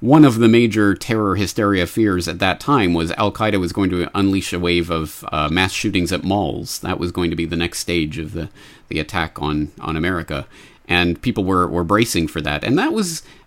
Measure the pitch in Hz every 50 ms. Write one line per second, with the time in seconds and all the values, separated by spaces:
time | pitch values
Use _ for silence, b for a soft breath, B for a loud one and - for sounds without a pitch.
0 | - 117 139 160 - 139 113 110 117 117 113 120 120 117 98 110 104 101 95 -
1 | - - 117 110 107 101 92 98 101 87 - - 107 101 101 92 87 85 - -
2 | 110 104 92 90 82 85 82 87 98 95 87 - - - 143 135 104 90 85 82
3 | 82 82 87 - 104 101 95 - 113 107 101 98 90 87 - - 98 92 90 90
4 | 87 - - 95 98 98 95 98 90 - - 90 87 87 87 87 85 82 85 82
5 | 80 76 - - - - - 78 76 76 78 87 92 92 - - - 110 95 98
6 | 87 82 92 87 - 90 95 104 95 73 - 85 - - - - - 85 92 -
7 | 85 87 87 95 90 85 82 82 85 80 82 82 85 87 - - - - 87 87
8 | 78 76 76 80 80 76 - 82 78 78 B B B B B B B - - 80
9 | 76 - - 90 80 80 - - 78 73 78 76 76 73 - - - 78 80 78
10 | 78 87 92 85 78 - 80 69 67 B B B B B B B _ - 90 87
11 | 87 87 85 - - 127 113 - 98 90 95 90 90 - - 87 85 82 101 107
12 | 120 - - 92 82 78 - 80 76 73 73 76 - - 127 165 202 220 226 220
13 | 208 175 165 156 b b b b b